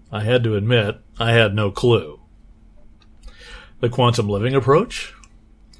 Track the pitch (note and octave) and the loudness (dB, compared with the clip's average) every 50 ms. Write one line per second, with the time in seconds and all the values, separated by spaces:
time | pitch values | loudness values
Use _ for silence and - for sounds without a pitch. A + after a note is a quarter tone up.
0 | - - - G#2 G#2+ A2 B2 B2 A#2 A#2 G#2+ G2+ G2+ A2+ B2+ A#2 G#2 G2+ A2+ - | -20 -12 -10 -6 -2 0 0 2 2 0 -2 -2 0 0 0 2 0 0 -4 -8
1 | - - - - A2+ A#2 A#2 A#2 A2+ G#2 G2+ G#2+ G#2 G2+ G2 - - B2 A#2 G#2 | -14 -20 -10 -4 -2 2 4 4 4 2 2 0 -2 -2 -2 -2 2 2 2 2
2 | E2 D#2 - - - _ - - - - - - - - - - - - - - | 0 -4 -12 -20 -20 _ -20 -20 -20 -20 -20 -20 -20 -20 -20 -20 -20 -20 -20 -20
3 | _ - - - - - - - - - - - - - - - - A#2 A#2+ - | _ -20 -20 -20 -20 -20 -20 -20 -20 -20 -20 -20 -20 -20 -8 -6 -4 -4 0 2
4 | B2 A#2+ A#2+ A#2+ G#2+ G2+ G2+ G2+ G#2+ B2+ C3 C#3 A#2 C3 C#3 D#3+ A3+ - - - | 2 2 2 0 0 -2 -2 -2 -2 0 0 0 2 4 4 2 2 0 -6 -12
5 | - - - - - - - - _ _ _ _ - - - | -12 -14 -16 -20 -20 -20 -20 -20 _ _ _ _ -20 -20 -20